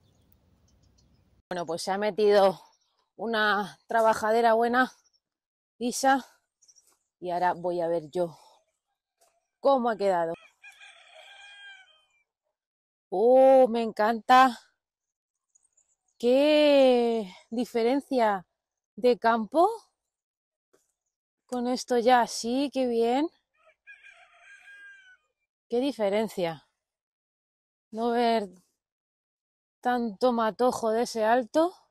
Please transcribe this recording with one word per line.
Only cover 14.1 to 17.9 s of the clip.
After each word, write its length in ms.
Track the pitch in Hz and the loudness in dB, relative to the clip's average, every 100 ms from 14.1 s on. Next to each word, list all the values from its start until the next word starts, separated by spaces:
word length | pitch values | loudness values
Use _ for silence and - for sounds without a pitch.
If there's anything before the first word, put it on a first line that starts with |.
| 233 - 254 262 233 _ _ _ _ _ _ _ _ _ _ _ _ _ _ _ - | -2 2 4 4 0 _ _ _ _ _ _ _ _ _ _ _ _ _ _ _ -6
¡Qué 1120 | 233 262 294 302 294 277 262 247 233 226 190 - - | 0 2 2 2 4 4 4 4 0 -2 -6 -14 -12
diferencia 960 | 226 240 233 233 | -8 -6 -2 0